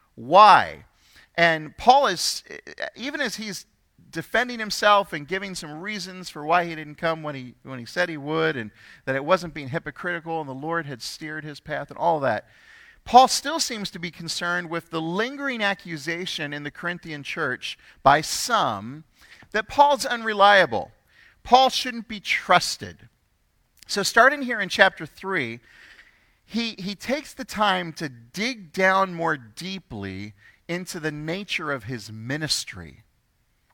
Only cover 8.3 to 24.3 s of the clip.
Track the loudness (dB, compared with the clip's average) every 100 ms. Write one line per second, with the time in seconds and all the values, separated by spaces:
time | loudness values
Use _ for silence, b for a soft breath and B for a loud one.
8.3 | 0 0 -2 -8 B B B -4 -4 2
9.3 | 0 0 -12 -8 -8 -8 -10 -8 -6 -6
10.3 | -8 -8 -8 -4 -4 -6 -10 -12 -12 -12
11.3 | -12 -12 -16 -10 -10 -8 -4 0 0 0
12.3 | -2 -6 b b b b b 4 6 6
13.3 | 2 -2 -4 -4 -6 -10 -10 -12 -12 -10
14.3 | -6 -4 -4 -4 -8 -6 -6 -4 -2 -4
15.3 | -4 -6 -2 -4 -4 -8 -10 -8 -8 -6
16.3 | -8 -8 -8 -10 -8 -10 -10 -10 -12 -10
17.3 | -6 -4 -4 -8 -14 b b 4 6 2
18.3 | -4 0 2 2 -2 -8 -14 -18 b b
19.3 | b b -6 -2 4 4 4 -2 -4 -2
20.3 | 6 8 8 6 0 -6 _ b b b
21.3 | b 4 6 6 2 -6 -8 -10 -12 -4
22.3 | -4 4 4 4 -6 -10 -16 -20 _ _
23.3 | _ _ _ _ _ -8 -4 2 6 6